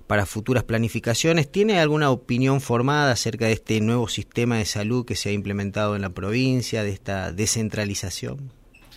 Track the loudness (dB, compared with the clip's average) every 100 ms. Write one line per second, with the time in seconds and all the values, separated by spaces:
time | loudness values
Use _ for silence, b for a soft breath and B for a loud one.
0 | 0 0 0 -2 0 0 0 0 0 -2
1 | -2 2 2 2 2 2 4 4 4 4
2 | 2 2 0 2 2 2 2 2 2 4
3 | 2 2 -2 0 0 0 0 2 2 2
4 | 0 -4 -6 -2 0 0 -2 -2 -2 -2
5 | -2 -4 -2 -2 -4 -4 -4 -2 -2 -2
6 | -4 -4 -4 0 2 0 -2 -2 -4 -4
7 | -6 -6 -4 -2 0 0 -2 -2 -4 -4
8 | -6 -8 -8 -10 -12 -18 -20 -20 B